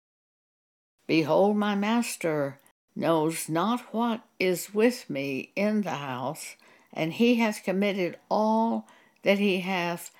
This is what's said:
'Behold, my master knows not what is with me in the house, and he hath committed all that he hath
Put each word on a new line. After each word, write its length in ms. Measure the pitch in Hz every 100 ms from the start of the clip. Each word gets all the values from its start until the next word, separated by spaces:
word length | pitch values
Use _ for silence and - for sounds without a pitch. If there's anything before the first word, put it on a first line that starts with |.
| _ _ _ _ _ _ _ _ _ _ -
'Behold, 500 | 160 156 170 196 208
my 180 | 208
master 840 | 196 208 233 233 - 170 151 139 135 _ _ _
knows 540 | - 151 160 156 165 -
not 460 | 160 202 240 -
what 280 | 220 233 214 _ -
is 360 | 185 175 -
with 340 | 208 240 233 -
me 440 | 139 139 131 - -
in 260 | 208 214
the 140 | 175 143
house, 580 | 143 127 131 160 - - _ - _
and 220 | - 160
he 220 | - 240 233
hath 280 | 220 208
committed 560 | - 185 202 190 170 - -
all 560 | 196 220 220 226 220 - - _ _
that 160 | - 196
he 220 | 202 185
hath 520 | 180 185 170 170 - _